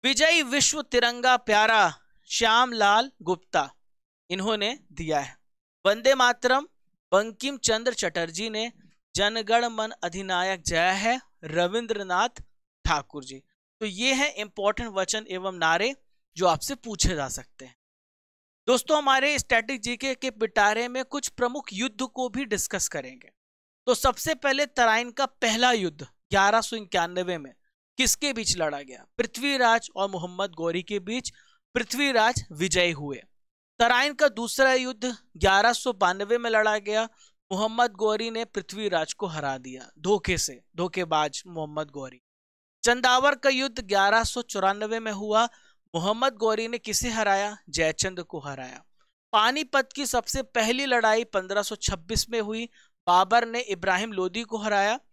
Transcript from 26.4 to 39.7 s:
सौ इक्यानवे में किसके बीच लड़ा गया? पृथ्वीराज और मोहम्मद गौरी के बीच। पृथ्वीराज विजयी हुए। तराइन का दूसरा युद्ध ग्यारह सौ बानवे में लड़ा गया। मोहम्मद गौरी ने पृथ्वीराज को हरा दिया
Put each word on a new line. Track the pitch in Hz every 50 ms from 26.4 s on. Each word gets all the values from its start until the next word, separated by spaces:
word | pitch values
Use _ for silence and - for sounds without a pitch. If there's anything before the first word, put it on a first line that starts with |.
| 196 202 214 226
सौ | 220 - 233
इक्यानवे | 220 208 175 - 185 170 170 180 180 180 175 180
में | 160 143 127 - _ _ _ _ _ _ _ _
किसके | - 262 233 - - 294 285 269
बीच | 220 220 - -
लड़ा | 180 165 151 147 139
गया? | 143 131 127 - - _ _
पृथ्वीराज | - 233 226 - 226 254 285 277 262 247 233 226 226 - - _
और | 185 196 202
मोहम्मद | 190 175 165 180 180 180 196 196
गौरी | 170 160 165 170 165 180 175
के | - 208 202
बीच। | 180 190 226 247 240 - _ _ _ _ _ _ _ _ _
पृथ्वीराज | 247 240 - - 254 285 277 254 233 220 233 254 - - -
विजयी | 175 147 175 190 - 185 175 175
हुए। | 165 139 147 143 135 117 - _ _ _ _ _ _ _ _ _ _ -
तराइन | 233 233 247 240 269 294 285
का | - 302
दूसरा | 285 - 220 233 226 - - 262 262 262
युद्ध | 262 254 254 254 214 220 254 233 - _ _ _
ग्यारह | 160 165 190 190 196 208 233 240
सौ | - - 254 233
बानवे | 185 202 180 180 196 208 202 233
में | 240 240 233
लड़ा | 220 214 214 214 208
गया। | 214 202 202 214 214 226 226 _ _ _ _ _ _ _ _
मोहम्मद | 190 185 214 220 220 233 240 240
गौरी | 202 185 220 214 214 208 226 233
ने | 226 226 233
पृथ्वीराज | - _ - 180 - 180 208 214 202 180 160 156 - -
को | _ 208
हरा | 185 156 156 147 139 135
दिया | 131 127 131